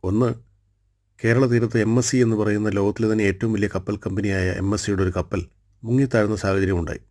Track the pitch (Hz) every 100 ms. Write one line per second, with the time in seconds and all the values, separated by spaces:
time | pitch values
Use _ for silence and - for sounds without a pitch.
0 | 92 104 123 113 - _ _ _ _ _
1 | _ _ 113 117 131 120 113 117 107 117
2 | 120 131 117 110 104 104 107 101 101 101
3 | 113 110 101 95 117 107 101 95 92 104
4 | - 98 104 95 92 90 95 104 - 98
5 | 95 90 82 95 82 _ _ _ 113 123
6 | 135 120 104 107 101 98 95 92 82 -
7 | _